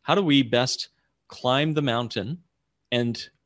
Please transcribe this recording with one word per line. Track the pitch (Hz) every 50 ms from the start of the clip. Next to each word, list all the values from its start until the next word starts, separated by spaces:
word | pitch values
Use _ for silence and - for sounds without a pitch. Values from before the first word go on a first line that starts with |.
how | - - 156
do | 196
we | 202 156 143 139
best | 131 113 120 120 123 127 - - - - _ _ _ _ _ _ _ -
climb | - - - 127 127 139 151 160 151
the | 151
mountain | 147 131 117 117 120 113 - 113 95 110 165 175 - _ _ _ _ _ _ _ _ _
and, | - 120 120 120 113 - - - _ _ _